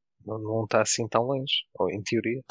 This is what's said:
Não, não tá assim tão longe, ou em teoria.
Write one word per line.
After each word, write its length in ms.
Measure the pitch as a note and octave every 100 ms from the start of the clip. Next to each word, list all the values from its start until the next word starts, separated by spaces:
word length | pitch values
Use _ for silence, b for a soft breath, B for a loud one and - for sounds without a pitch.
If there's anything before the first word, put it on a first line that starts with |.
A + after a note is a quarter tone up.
| _ _ -
Não, 120 | A2
não 280 | G#2+ A2+ A2
tá 160 | A2
assim 260 | G#2+ - A2+
tão 140 | A2+
longe, 420 | A#2+ C3+ C3 - - -
ou 120 | F#2
em 120 | G2+
teoria. 400 | - A2+ A2+ B2+ -